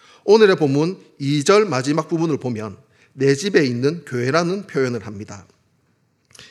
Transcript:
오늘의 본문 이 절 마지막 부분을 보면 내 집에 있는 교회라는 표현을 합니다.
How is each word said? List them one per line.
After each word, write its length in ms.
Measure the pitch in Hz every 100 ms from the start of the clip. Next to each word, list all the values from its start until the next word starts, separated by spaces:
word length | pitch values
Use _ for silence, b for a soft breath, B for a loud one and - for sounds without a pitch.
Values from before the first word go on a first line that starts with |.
| b b
오늘의 320 | b 214 214 185
본문 460 | 151 139 160 185 - -
이 260 | 139 147
절 200 | 143 202
마지막 440 | 214 131 131 156 156
부분을 300 | 165 165 139
보면 380 | 127 110 107 95 _ b b
내 220 | - 135
집에 300 | 139 196 185
있는 400 | 143 120 131 170
교회라는 600 | - 123 123 151 175 196 196
표현을 400 | 147 131 120 101
합니다. 400 | 104 104 104 90 _ _ _ _ _ _ _ _ B B